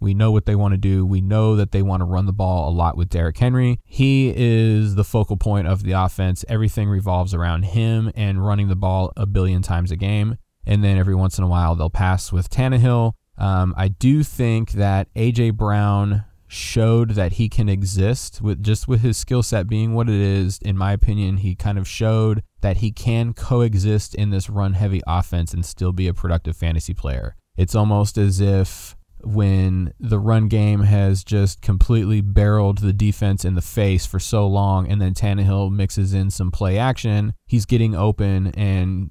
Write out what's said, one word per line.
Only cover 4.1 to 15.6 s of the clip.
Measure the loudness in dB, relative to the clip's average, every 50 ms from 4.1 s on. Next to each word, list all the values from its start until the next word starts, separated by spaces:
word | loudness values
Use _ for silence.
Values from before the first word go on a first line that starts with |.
| 4 2 2 0 0
is | 0 0 2 2 2 2 2 2 2 2 0 0
the | 0 0
focal | 0 0 -2 0 0 -2
point | -2 0 0 0 0 0
of | 0 -2 -2 -2
the | -2 0
offense. | 0 0 -2 -2 -2 -2 -2 -2 -4 -4
Everything | -4 -2 0 0 0 0 -2 -2 0
revolves | 0 0 0 0 0 -2 -2 -2 -2
around | -2 -2 -2 -2 -2 -2
him | -2 0 0 0 0 0 0 -2 -2 -2
and | -2 -2 -2 0 0 0
running | 0 0 0 0 0
the | 0
ball | 0 0 0 0 0 -2 -2 -2
a | -4 -2
billion | -2 0 0 2 2 0 0 0
times | 0 -2 -2 -2 -2 -4
a |
game. | -4 -2 -2 0 0 -2 -2 -4 -6 -10 _ _ _ -4
And | -2 0 2 2
then | 2 2 2
every | 2 2 2
once | 2 0 0 0 0
in | 0
a | 0
while, | 2 2 2 2 0
they'll | 0 -2 -2
pass | 0 0 0 2 0 0 -2 -2 -2
with | -2 -2 -2
Tannehill. | -2 0 0 2 4 4 4 4 4 4 2 0 -2 -4 _ _ -8 -4
Um, | -2 0 2 2 2 0 0 0
I | 0 -2
do | 0 0 2 2 4 2 2
think | -2 -2 -2 -2 0 0 0 -2 -2 -2
that | 0 0 0 0 0 -2 -4 -4
A | -2 0 0 2
J | 2 0 0
Brown | 0 0